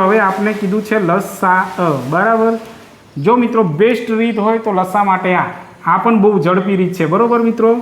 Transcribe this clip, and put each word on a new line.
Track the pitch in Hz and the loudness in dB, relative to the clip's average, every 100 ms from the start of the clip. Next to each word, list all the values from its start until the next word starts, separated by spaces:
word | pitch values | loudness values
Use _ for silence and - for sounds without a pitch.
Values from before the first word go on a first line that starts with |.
| 190 | 2
હવે | 214 | 2
આપણે | 196 190 208 | 0 0 -4
કીધું | 208 196 208 | -4 -2 -2
છે | 202 214 | -2 -2
લસા | 180 180 202 - 190 185 190 - | 0 -2 -4 -4 0 0 0 -2
અ, | 175 139 127 | -2 -2 -2
બરાબર? | 160 226 226 226 226 - - - - - - 143 | 0 2 2 0 -2 -8 -20 -20 -20 -16 -4 0
જો | 247 | 2
મિત્રો, | 240 226 | 2 0
બેસ્ટ | 202 147 214 240 - | 0 2 2 0 -2
રીત | 220 233 220 | -2 -2 0
હોય | 202 226 | -2 -2
તો | 220 | -2
લસા | 190 180 208 | -2 -2 0
માટે | 202 185 185 180 | 0 0 0 0
આ. | 131 - - - - | -2 -6 -18 -8 -2
આ | 185 | 0
પણ | 233 226 | 2 4
બહુ | 202 202 | 4 4
ઝડપી | 160 185 190 196 | 2 0 0 0
રીત | 180 175 | -2 -2
છે, | 160 | -2
બરોબર | 185 233 240 | 0 2 2
મિત્રો? | 226 226 220 240 | 0 0 0 0